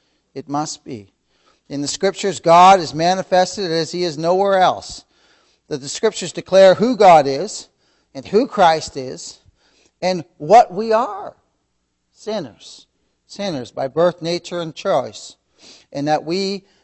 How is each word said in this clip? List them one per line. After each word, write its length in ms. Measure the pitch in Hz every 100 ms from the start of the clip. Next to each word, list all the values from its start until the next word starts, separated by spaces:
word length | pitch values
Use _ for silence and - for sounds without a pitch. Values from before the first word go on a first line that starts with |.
| _ _ _
It 160 | 135 139
must 340 | 143 151 -
be. 300 | 170 113 95 _ _ _ _ _ -
In 120 | 143
the 60 | 143
Scriptures, 520 | - 190 - 202 160
God 400 | 165 170 185 196
is 140 | 143
manifested 760 | 147 170 185 180 180 185 - 180
as 200 | 165 156
He 120 | 175
is 140 | 175 147
nowhere 400 | 165 185 202 190
else. 480 | 175 101 - - - _ _ _ _ _ -
That 100 | 147
the 100 | 139
Scriptures 440 | - 220 - 170
declare 420 | - - 190 190 156
who 220 | 226 214
God 300 | 196 160 139
is 420 | 139 202 - - _ _ _ _
and 140 | 139 -
who 200 | 202 269
Christ 500 | - 170 160 - 143
is 420 | 131 160 - - _ _ _ _ _ _
and 240 | 180 185 - -
what 360 | 151 226 220
we 180 | 185 226
are. 460 | 220 285 - - - _ _ _ _ _ _ _
Sinners. 760 | _ 208 214 127 - - - _ _ _ _ _
Sinners 440 | - 202 143 113
by 160 | - 135
birth, 340 | 151 175 165
nature, 380 | 165 175 - 175
and 160 | 160 -
choice. 640 | 196 151 120 - - - _ _ - - _
And 140 | 143 147
that 160 | 151 147
we, 400 | 185 196 196 _ _